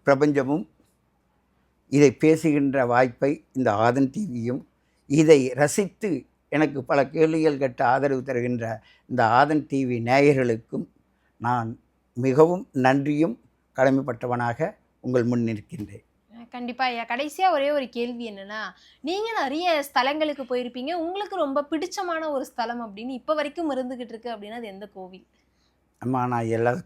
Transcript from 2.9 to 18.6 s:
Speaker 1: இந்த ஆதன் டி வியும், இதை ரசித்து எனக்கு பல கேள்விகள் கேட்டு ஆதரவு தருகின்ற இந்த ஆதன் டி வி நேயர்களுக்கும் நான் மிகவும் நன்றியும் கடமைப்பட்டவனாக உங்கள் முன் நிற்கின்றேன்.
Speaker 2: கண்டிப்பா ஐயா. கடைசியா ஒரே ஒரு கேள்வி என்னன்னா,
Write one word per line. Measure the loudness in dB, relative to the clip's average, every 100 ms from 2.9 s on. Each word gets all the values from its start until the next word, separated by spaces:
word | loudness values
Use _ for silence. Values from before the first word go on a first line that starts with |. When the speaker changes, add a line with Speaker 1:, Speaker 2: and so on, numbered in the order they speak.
| 4 2 2 -2 -2 _
Speaker 1:
இந்த | -2 0
ஆதன் | 4 2 2 0
டி | -2 -8
வியும், | -6 -6 -6 -10 _ _ _ _
இதை | 2 8 8 8
ரசித்து | 0 0 2 -4 -4 -4 -4 -6 _ _
எனக்கு | 0 0 -2
பல | -2 0 0
கேள்விகள் | 2 2 2 0 0
கேட்டு | -4 0
ஆதரவு | 0 2 0 -2
தருகின்ற | -2 -4 -2 -4 -6 -10 _ _ _
இந்த | 0 4
ஆதன் | 6 4 2 0
டி | -2 -2
வி | -2
நேயர்களுக்கும் | 2 4 6 4 2 -2 -4 -10 -10 _ _ _ _ _
நான் | -2 -2 -4 -10 _ _ _
மிகவும் | -4 0 6 6 4 -4
நன்றியும் | 2 4 4 0 0 0 -2 _ _ _ 0
கடமைப்பட்டவனாக | 2 2 -2 -6 -4 -2 -2 -2 -6 -8 _ _
உங்கள் | -2 0
முன் | 2 0
நிற்கின்றேன். | -2 -4 -10 -14 -14 -14 _ _ _ -20 -20
Speaker 2:
கண்டிப்பா | -14 -12 -4
ஐயா. | -4 -2
கடைசியா | -6 -6 -6 0 0
ஒரே | 2 0
ஒரு | 0 -4
கேள்வி | -6 -8 -6 -12
என்னன்னா, | -12 -12 -12